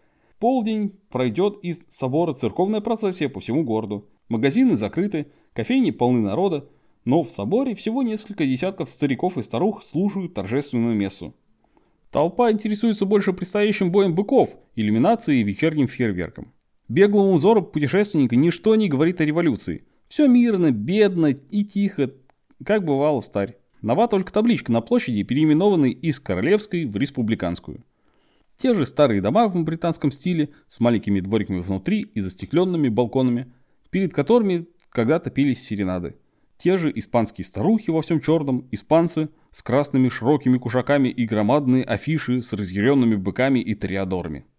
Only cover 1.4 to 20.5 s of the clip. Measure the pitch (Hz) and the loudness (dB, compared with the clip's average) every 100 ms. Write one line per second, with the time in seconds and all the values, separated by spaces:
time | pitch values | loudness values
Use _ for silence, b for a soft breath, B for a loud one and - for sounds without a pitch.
1.4 | 202 202 175 165 - - 131 143 170 135 | -2 -2 -10 -10 -12 -8 -4 -2 -2 -2
2.4 | 214 - 185 214 208 226 202 185 143 101 | -4 -2 -2 -2 -2 -4 -4 -4 -6 -6
3.4 | - 127 147 110 110 101 - _ - 117 | -4 -2 0 -2 -4 -8 -12 _ -6 -2
4.4 | 135 185 262 143 101 156 202 165 143 b | 0 2 2 2 -2 -2 -2 -4 -8 b
5.4 | b - 110 262 214 104 120 123 104 110 | b -8 -2 0 0 0 2 2 0 0
6.4 | 190 151 - b b b - 147 139 - | -2 -2 -8 b b b 0 0 0 -6
7.4 | 101 220 269 202 - 240 247 214 - 202 | -2 0 -2 -4 -4 -2 -2 -4 -8 -4
8.4 | 143 127 185 185 147 - 143 127 - - | -2 0 -2 -6 -10 -4 -2 -2 -4 -4
9.4 | 107 117 190 208 - 151 196 202 180 - | -6 -2 -2 -2 -6 -2 -2 -2 -8 -8
10.4 | 95 127 143 120 117 107 98 - 76 - | -4 -4 -2 -2 0 0 -2 -6 -14 -16
11.4 | _ _ _ _ _ _ _ - 160 202 | _ _ _ _ _ _ _ -2 0 2
12.4 | 240 214 214 208 233 214 196 208 196 185 | 2 2 -2 0 0 0 2 2 2 -4
13.4 | 180 208 208 208 185 190 196 165 202 262 | -4 0 0 2 2 2 2 0 2 2
14.4 | 156 - _ - 107 110 165 226 - 139 | 2 -2 _ -4 0 2 2 2 2 0
15.4 | 104 101 160 156 127 - 120 90 82 - | 0 0 0 0 -2 0 -2 -2 -6 -10
16.4 | - _ _ _ - 120 202 208 196 175 | -20 _ _ _ -4 2 4 6 4 4
17.4 | 170 220 170 156 147 185 208 160 127 117 | 4 2 2 -2 0 0 0 2 2 4
18.4 | 165 170 220 220 208 135 160 180 151 156 | 2 2 2 4 4 2 2 2 0 0
19.4 | 170 110 - 85 - _ _ - 294 247 | 0 -2 -4 -10 -10 _ _ 2 4 6
20.4 | 240 | 4